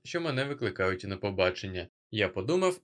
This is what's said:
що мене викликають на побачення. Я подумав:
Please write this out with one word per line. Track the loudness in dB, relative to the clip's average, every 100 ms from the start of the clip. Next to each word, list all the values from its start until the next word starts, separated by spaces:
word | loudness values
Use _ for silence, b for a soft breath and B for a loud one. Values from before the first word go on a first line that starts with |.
що | -6 -4
мене | -2 -2
викликають | -2 -2 -2 0 0 0
на | -4 -2
побачення. | 0 2 2 2 -6 -8 -10 _ _
Я | 0 2
подумав: | 0 0 2 2 0